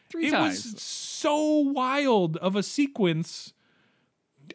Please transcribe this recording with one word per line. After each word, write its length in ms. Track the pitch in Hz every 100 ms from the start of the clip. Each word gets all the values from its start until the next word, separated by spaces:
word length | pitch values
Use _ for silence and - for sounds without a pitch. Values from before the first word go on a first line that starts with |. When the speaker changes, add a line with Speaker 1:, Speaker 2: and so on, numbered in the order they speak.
| _
Speaker 1:
Three 160 | 330 311
Speaker 2:
It 60 |
Speaker 1:
times. 400 | 233 - - 226
Speaker 2:
was 80 | 208
so 760 | - - - - 311 302 302 302
wild 760 | 277 277 254 277 277 214 170 165
of 180 | 185
a 80 | 202
sequence. 920 | 185 - 277 262 180 160 165 - - - _ _ _ _ _ _ _ _ -